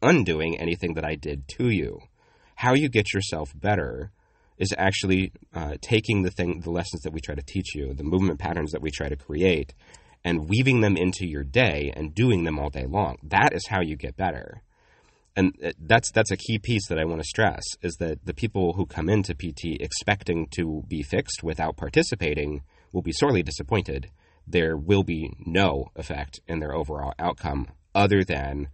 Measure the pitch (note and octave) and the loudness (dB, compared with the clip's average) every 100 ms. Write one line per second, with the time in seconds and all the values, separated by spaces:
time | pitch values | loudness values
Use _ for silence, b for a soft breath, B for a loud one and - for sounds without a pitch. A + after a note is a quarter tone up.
0 | B2 E3+ F2+ D#2 E2 E2 E2 E2 F2 D#2+ | 6 6 4 2 0 0 -2 -2 -2 -2
1 | D#2 D#2 D2 C#2 C#2 - B2 G2 B1 G1+ | -2 -4 -4 -8 -8 -2 2 2 0 -6
2 | - b b b b - B2 C3 D3 A2+ | -16 b b b b -2 4 4 6 2
3 | G2 G2 G2 E2 D2+ D2+ G2 G2+ B1+ A#1+ | 2 0 -2 -4 -6 -4 0 2 0 -4
4 | - - _ _ _ - G2 C#2+ F#2+ G2 | -10 -14 _ _ _ -4 -2 2 2 2
5 | F#2+ F#2+ F#2+ - - - D#2 D2 - A2 | 4 4 2 -6 -12 -8 -6 -8 2 2
6 | G#2+ G#2 F#2 - F2 F2 E2+ E2+ E2+ E2+ | 4 2 2 0 -2 -2 -2 -4 -4 -6
7 | - D#2 C#2+ D2 C#2 F#2+ - D2+ C#2 C2+ | -8 -8 -6 -8 -6 -6 -6 -6 -6 -4
8 | C#2+ F2+ F#2+ D2 D#2+ E2 D2+ D#2 D2+ C#2+ | 0 2 2 0 -2 -2 -2 -4 -6 -4
9 | D2 C#2 - D2 F#2 D#2+ C2+ b b b | -6 -6 -6 2 4 4 -2 b b b
10 | b b F2 E2+ D2+ G#2+ C3 B2+ G#2 F2+ | b b -2 0 2 2 4 6 6 4
11 | F2+ F#2 F2+ D2 C#2 F2+ A#2+ D2 C#2+ - | 2 0 -4 -6 0 2 4 2 -4 -4
12 | D#2 E2+ B2 G2 E2 D2+ C#2+ C#2 C2 F#2+ | -4 2 4 4 2 -2 -4 -4 -2 0
13 | E2 B1+ D2+ F2+ D3 - - G2 E2+ D2+ | 0 -4 0 4 4 2 -2 -2 -2 -4
14 | C#2 - F#2+ D2 - - - b b b | -8 -4 -4 -4 -10 -16 -20 b b b
15 | b b b - F#2+ - E2 E2 D#2+ A2+ | b b b 0 0 0 -6 -8 4 4
16 | - - A2 F#2+ - A2 G2+ A2+ - D#2+ | 4 2 2 -2 -2 -4 0 -2 0 0
17 | D#2+ E2 D2+ - G#2+ - - - F2+ E2 | 0 -2 -4 2 2 0 -6 -8 -8 -4
18 | F2 D#2 - - A2+ G2+ F2 E2+ F2+ - | -4 -4 -8 -4 -4 0 0 0 -2 -2
19 | D#2+ G#2+ F#2 D2 E2+ C#2+ E2 D#2 D2+ - | 2 2 2 -4 -8 -6 -6 -6 -6 -4
20 | - G2+ - E2+ D#2 - E2 D#2 - D#2 | 0 0 0 -2 -2 -4 -4 -4 -6 -6
21 | C#2 F2+ - - E2 D#2 D#2+ C#2 - D3+ | -2 -2 -2 -6 -6 -2 -4 -4 0 2
22 | E3+ G#2 D#2+ D2 D2 D2 b b b F#2 | 2 0 -2 0 -2 -6 b b b -6
23 | E2 D#2 C#3+ A2 D2 - D2+ A2 F2 C#2 | -4 0 2 2 0 -6 -2 -2 -2 -6
24 | C2+ b b b - F2+ D#2+ D#2 D#2 G2+ | -8 b b b -2 2 2 0 4 4
25 | F2+ E2 D#2 - - F2 G2 C#2 C2 - | 4 -2 -4 -8 0 4 4 2 -4 -10
26 | C#2 D2 C#2 - - E2 D2+ C#2+ D#2 D2 | -8 -6 -8 -10 -6 -4 -2 -4 -4 -4
27 | C#2 - E2+ - D#2+ C#2 C2 - _ G2 | -6 -4 -4 -2 -4 -2 -4 -10 _ 2
28 | G2+ G2+ F#2 D2+ C2+ C#2+ C#2 | 6 4 4 0 -2 -4 -6